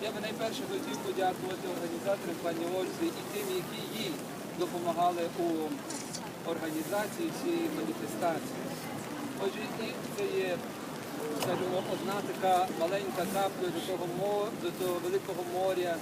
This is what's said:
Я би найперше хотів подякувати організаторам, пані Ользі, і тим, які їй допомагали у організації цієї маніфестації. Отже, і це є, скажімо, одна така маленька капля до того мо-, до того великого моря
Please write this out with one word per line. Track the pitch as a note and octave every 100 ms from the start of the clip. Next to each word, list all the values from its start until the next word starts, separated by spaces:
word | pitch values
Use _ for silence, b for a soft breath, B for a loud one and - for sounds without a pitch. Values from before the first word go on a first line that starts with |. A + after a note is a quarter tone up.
Я | G3+
би | G#3
найперше | G#3+ A3 A3+ - F#3+
хотів | G3 - - -
подякувати | F3+ F#3 F3+ F#3 F#3 F#3 F3
організаторам, | E3+ E3+ - G3 - E3
пані | E3+ E3 E3+ F#3
Ользі, | F#3+ - E3 -
і | -
тим, | G#3 G3 F#3
які | - A#3+ - -
їй | F#3 D3+ - - - E3+
допомагали | E3+ F3 E3+ E3 F3+ F3 E3+ - E3+
у | D#3+ D#3 C#3+ - - - - - - E3
організації | E3 D#3+ D#3 D#3+ G3+ G#3+ F3+ E3 -
цієї | F3 E3+ E3 -
маніфестації. | E3 - - - F3 D#3 - - C3 - - - - - - -
Отже, | G3 G#3+ G#3+ - A3
і | - - -
це | G3 F#3+ F#3+
є, | F3 - - - - - - D3+ D3
скажімо, | - F3+ F#3 F3+ G3
одна | F#3+ - G3+ F3
така | F3 F#3+ F3+ F#3 -
маленька | E3+ G3 G3+ - -
капля | G3 F#3+ F#3 F3+ E3+
до | -
того | F#3 F3 -
мо-, | G3+ G#3 G#3 -
до | F3 E3+
того | F#3 F3
великого | F3 G3 G3 F3+ F3 F3+
моря | F#3+ F3+ F3 E3